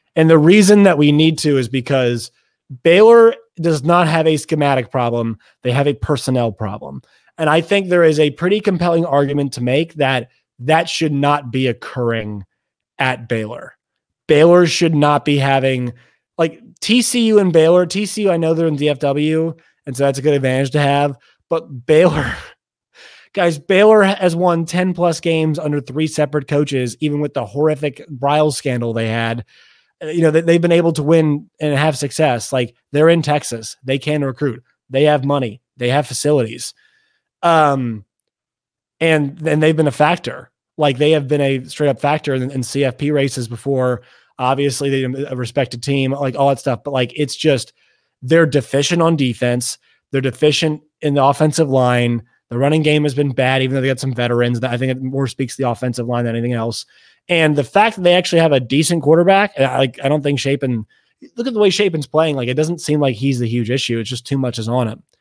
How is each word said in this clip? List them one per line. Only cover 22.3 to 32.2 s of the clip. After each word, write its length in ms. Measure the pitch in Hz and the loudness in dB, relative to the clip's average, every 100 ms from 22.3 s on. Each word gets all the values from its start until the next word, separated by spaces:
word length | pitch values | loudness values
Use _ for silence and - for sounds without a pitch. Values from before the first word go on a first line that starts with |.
| - - - _ _ | -8 -14 -20 _ _
<laughs> 480 | _ _ - - _ | _ _ -20 -20 _
guys, 260 | - 175 151 | 0 0 0
Baylor 440 | - 190 214 220 | 0 4 6 6
has 340 | 196 196 185 165 | 4 2 0 0
won 300 | 180 170 165 | 0 0 -2
ten 260 | 175 185 | -2 -2
plus 280 | 175 175 160 | 0 -2 -2
games 380 | 170 160 160 151 | -2 0 0 -2
under 220 | 156 147 | -4 -4
three 260 | 135 131 156 | -6 -4 -4
separate 400 | 156 147 147 135 | -2 -2 -2 -2
coaches, 500 | 147 147 135 123 113 | -2 -2 -2 -4 -4
even 200 | 151 147 | -4 -4
with 120 | 147 | -4
the 140 | 143 107 | -6 -6
horrific 600 | 135 156 151 147 135 - | -2 0 0 -4 -8 -14
Briles 460 | 135 139 151 156 | -6 0 2 2
scandal 380 | 139 139 123 117 | 0 -4 -4 -4
they 160 | 113 113 | -4 -2
had. 380 | 113 113 117 110 _ _ _ _ - | -2 -4 -6 -10 _ _ _ _ -14
Uh, 60 | 160 | -8
you 120 | 165 | 0
know, 100 | 160 | 2
they, 120 | 156 | 2
they've 180 | 165 170 | 2 2
been 120 | 170 | 2
able 200 | 170 170 | 2 2
to 100 | 160 | 0
win 460 | 143 165 156 147 - - | 2 2 2 -2 -6 -8
and 160 | 151 | -2
have 220 | 139 151 139 | 0 0 -2
success. 560 | 143 - | -4 -2